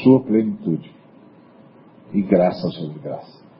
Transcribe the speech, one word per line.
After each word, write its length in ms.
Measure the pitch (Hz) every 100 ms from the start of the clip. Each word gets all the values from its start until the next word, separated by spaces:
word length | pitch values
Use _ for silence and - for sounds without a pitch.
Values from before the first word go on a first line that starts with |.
sua 200 | 127 131
plenitude 720 | - 110 110 101 - 78 - - - - - - - - - - - - -
e 100 | 104
graça 460 | 95 95 90 - 87
sobre 280 | 82 78 73
graça. 420 | 67 65 - - -